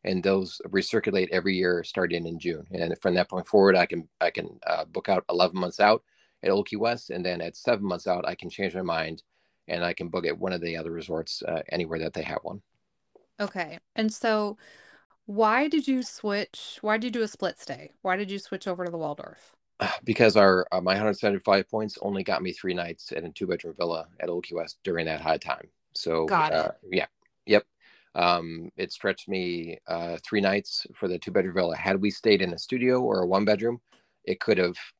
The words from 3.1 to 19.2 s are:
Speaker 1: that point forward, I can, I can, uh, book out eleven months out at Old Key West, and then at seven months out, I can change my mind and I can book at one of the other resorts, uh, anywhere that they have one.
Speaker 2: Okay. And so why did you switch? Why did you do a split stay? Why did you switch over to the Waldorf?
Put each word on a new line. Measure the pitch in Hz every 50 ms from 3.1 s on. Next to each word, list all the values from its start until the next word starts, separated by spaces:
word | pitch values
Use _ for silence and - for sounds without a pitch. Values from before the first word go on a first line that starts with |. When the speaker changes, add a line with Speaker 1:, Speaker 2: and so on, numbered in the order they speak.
| 90
Speaker 1:
that | 90 90 _
point | 95 92 87
forward, | - - 101 98 98 92
I | 90 87
can, | - 92 87 80 _ _ _
I | 90 85
can, | - - - - - - -
uh, | - 80 82 80
book | 82 82 95 - -
out | 95 92 - -
eleven | 87 87 92 90 87 92
months | 92 87 - -
out | 104 104 110 - _ _ _ _ _ _ _ _ -
at | 95
Old | 95 101 98
Key | - 107
West, | 104 110 117 120 110 - -
and | - 90 87
then | 90 87 85
at | 85 85 -
seven | - - 127 120 98 101
months | 95 90 87 -
out, | 98 90 87 90
I | - 90
can | - - 87
change | - - 98 90 82
my | 92
mind | 92 87 85 80 80 80 80 78 _ _ _ _ _ _ _ _ _ -
and | 82 85 87
I | 87 85
can | - 87 85
book | 82 92 85
at | 82 78
one | 85 90 92
of | 92 85
the | 85 85 82
other | 82 80 82
resorts, | 82 82 78 - 82 80 80 - - -
uh, | - 82 85 80 - -
anywhere | - 87 85 78 82 80
that | 80 80 -
they | - 73
have | 71 76 - -
one. | 82 98 104 _ _ _ _ _ _ _ _ _ _ _ - _ _ _ -
Speaker 2:
Okay. | 208 190 - 190 170 151 160 165 _ _ _
And | - 220 214 214
so | - - 226 214 214 208 208 214 _ - - - - - - - _ _ _ _ _ _
why | - 202 208 220 214 220 254 294 311
did | 320 311 262
you | - 269 254 240
switch? | - - - - 208 202 202 208 - - - - - - -
Why | - 214 214
did | 226 233
you | 247
do | 214 240
a | 220 214
split | - _ 202 175 - -
stay? | - - 135 - 151 - _ _
Why | - 190 180
did | 196 208 190
you | 196 196
switch | - - 196 190 -
over | 196 180 175 180
to | 175
the | 170
Waldorf? | 165 156 151 147 -